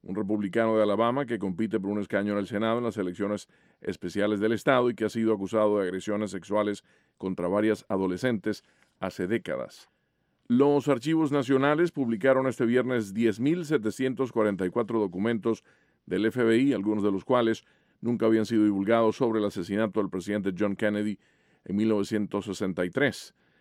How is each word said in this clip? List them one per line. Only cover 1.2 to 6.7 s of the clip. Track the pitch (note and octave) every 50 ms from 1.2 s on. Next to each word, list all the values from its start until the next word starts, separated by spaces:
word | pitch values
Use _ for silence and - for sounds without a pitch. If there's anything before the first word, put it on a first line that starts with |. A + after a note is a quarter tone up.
| C#3+
que | A2+ B2
compite | G2 G2 F#2+ F2+ D#2+ A2+ G#2 G#2+ G#2
por | F#2+ G2
un | G#2 G#2
escaño | G2 - - G2 G2 G#2
en | G#2 G2+
el | G2+
Senado | F#2 A#2 G2+ A2 A2 A#2 A#2+
en | A#2+
las | A#2 F#2+
elecciones | G#2+ F#2+ F2+ F2+ F#2+ G2+ G2+ G#2 G2+ - _ _ _ _ _ _ _
especiales | - - F2+ - - F2+ F2 G2+ G2+ G#2+ G#2+ G2+
del | G#2 A2
estado | A#2 G2+ - D3 C3+ B2+ B2 B2
y | A2+
que | - A2
ha | G#2
sido | - A2+ A2+ A2
acusado | A2 G2 G2 F#2+ A2 A2 G#2+ G#2 G#2
de | G#2 F#2+
agresiones | F2+ F#2 F#2+ - G#2 G#2 G#2 G#2+ G2
sexuales | F#2 F#2 E2 F#2+ G2+ G#2 G#2 G#2